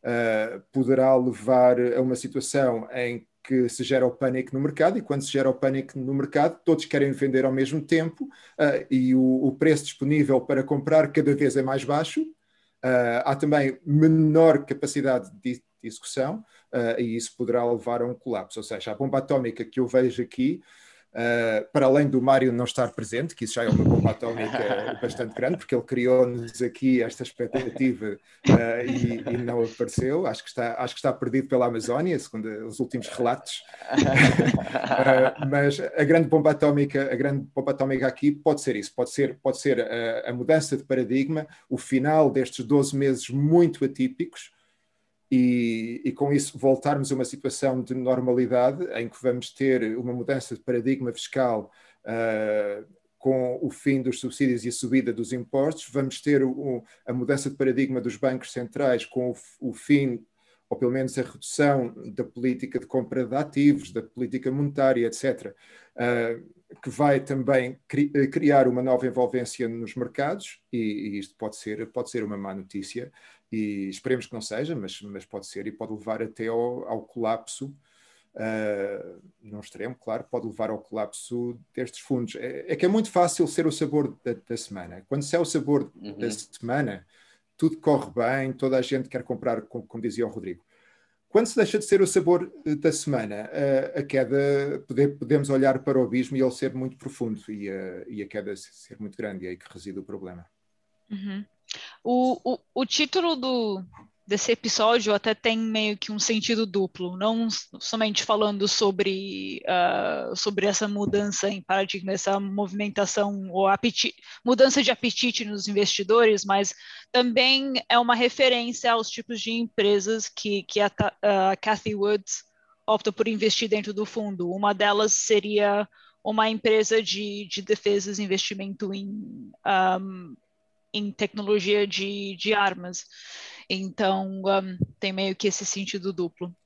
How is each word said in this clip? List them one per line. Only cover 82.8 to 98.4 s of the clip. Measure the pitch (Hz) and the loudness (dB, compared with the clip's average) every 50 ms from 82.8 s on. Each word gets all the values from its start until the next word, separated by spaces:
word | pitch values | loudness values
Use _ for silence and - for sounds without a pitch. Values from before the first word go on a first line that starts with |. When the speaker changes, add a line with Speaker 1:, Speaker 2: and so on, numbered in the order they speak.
| - | 2
Speaker 1:
é | 180 | 2
muito | 202 220 220 - | 4 2 0 2
fácil | - 180 175 165 - - 175 | 2 2 2 2 4 0 0
ser | 147 - - 165 | 0 2 0 0
o | 156 147 | 0 0
sabor | - 160 139 143 151 147 135 - _ _ | 0 -4 0 0 0 0 0 -4 _ _
da, | 127 117 | -6 -6
da | - _ _ 120 | -6 _ _ -10
semana. | 113 - - 101 95 87 87 87 90 98 _ | -10 -8 -10 -12 -14 -12 -14 -16 -18 -8 _
Quando | 135 143 143 | -4 -4 -2
se | 143 - | 0 0
é | 170 | 0
o | 170 | 0
sabor | 156 - 160 143 143 147 139 - - _ | 2 -2 -2 0 2 2 2 0 -2 _
Speaker 2:
Uhum. | - 98 104 104 104 | -16 -14 -14 -10 -6
Speaker 1:
da | 110 117 | -4 -4
semana, | 107 - - _ - - - 117 127 139 147 117 98 92 - _ _ _ _ _ _ _ _ _ _ | -4 -6 -12 _ -18 -12 -6 -4 -2 -2 -2 -2 -4 -8 -14 _ _ _ _ _ _ _ _ _ _
tudo | _ - 160 160 160 | _ 0 0 0 0
corre | - 156 147 131 - - | 2 2 2 2 2 -2
bem, | - 120 117 117 131 135 131 135 127 | -2 -2 0 0 0 0 -2 -4 -4
toda | 127 - 131 131 | -2 -2 0 0
a | 131 127 | 0 0
gente | - 135 135 127 - | 0 -2 -4 -4 -4
quer | - 127 123 | -8 -10 -6
comprar, | - 127 110 - 127 113 110 107 | -6 -8 -4 -2 -2 -2 -4 -6
como, | - - - - | -10 -12 -12 -12
como | - - 113 107 | -12 -12 -8 -6
dizia | 117 101 113 117 | -6 -2 -2 -4
o | 107 | -4
Rodrigo. | 101 113 - 95 87 87 _ _ _ _ _ _ _ _ _ _ _ _ _ _ | -4 -8 -10 -10 -12 -12 _ _ _ _ _ _ _ _ _ _ _ _ _ _
Quando | _ 208 233 | _ 2 4
se | 233 - | 4 2
deixa | 262 208 - - 214 | 2 2 2 2 -2
de | 208 | 2
ser | - 202 196 | 4 4 4
o | 196 | 4
sabor, | 185 - 196 160 160 175 175 175 - - - - | 4 4 2 4 4 4 4 2 -4 -10 -10 -4
eh, | 156 151 | -4 -4
da | 147 143 165 151 | 2 2 0 0
semana, | - - - 143 127 110 104 104 104 110 - - | 0 -4 -2 -2 -2 -2 -4 -8 -10 -10 -8 -4
eh, | 156 143 139 139 135 135 - - | -2 0 2 2 2 0 -2 -4
a | 147 143 | -6 -6
queda, | 143 - 135 127 113 131 139 139 143 143 139 139 143 143 143 - | -2 0 0 0 2 2 2 2 2 2 2 0 -2 -6 -8 -8
pode-, | _ 131 117 139 143 | _ 2 2 2 2
podemos | 143 - - 117 151 147 143 139 | 2 -4 -2 0 2 2 2 2
olhar | 139 135 135 135 131 131 | 2 4 4 4 4 2
para | 131 - 139 135 | 0 0 2 2
o | 127 | 2
abismo | 107 104 127 127 127 143 | 2 0 -2 -2 -2 0
e | 131 | 0
ele | 131 131 123 | 2 0 0
ser | - - 131 - | -2 -4 -4 -4
muito | 131 131 131 131 | -4 -8 -8 -10
profundo | _ - 131 - - 131 113 107 98 - - | _ -14 -14 -8 -6 -6 -6 -6 -8 -10 -12
e | 107 104 101 101 | -12 -10 -8 -8
a, | 95 95 95 95 90 92 - - | -8 -8 -8 -10 -12 -12 -14 -12
e | - 104 101 | -10 -10 -10
a | |
queda | 98 - 107 | -8 -8 -8